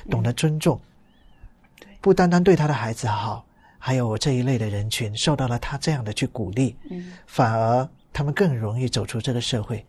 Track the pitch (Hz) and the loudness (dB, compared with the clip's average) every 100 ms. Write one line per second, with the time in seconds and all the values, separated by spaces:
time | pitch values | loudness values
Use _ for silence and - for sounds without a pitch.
0 | - 127 113 123 160 151 165 120 - _ | -4 -2 0 0 0 0 0 0 -4 _
1 | _ _ - - - _ _ - - - | _ _ -20 -20 -20 _ _ -20 -20 -2
2 | 196 185 180 175 180 170 151 131 113 113 | 2 6 6 6 6 6 4 0 -4 -4
3 | 117 110 110 113 - _ _ - - 127 | -2 -2 -4 -6 -12 _ _ -10 -2 0
4 | 120 107 151 127 123 127 110 101 107 - | 0 0 0 2 2 0 0 -2 -2 -2
5 | 110 107 - 143 127 120 - 143 - 147 | -4 -2 0 0 0 -2 -4 -4 -2 -2
6 | 110 107 131 - 95 104 131 120 - 180 | -2 -4 -4 -4 -4 0 0 -2 -12 -12
7 | 180 180 - - 117 113 113 123 143 - | -12 -16 -8 0 2 2 2 2 0 -8
8 | _ - 143 151 196 123 110 117 127 113 | _ -4 -2 2 0 0 -2 -2 -2 -2
9 | 98 120 120 120 117 120 101 110 | -4 -4 -4 -2 -2 -4 -4 -8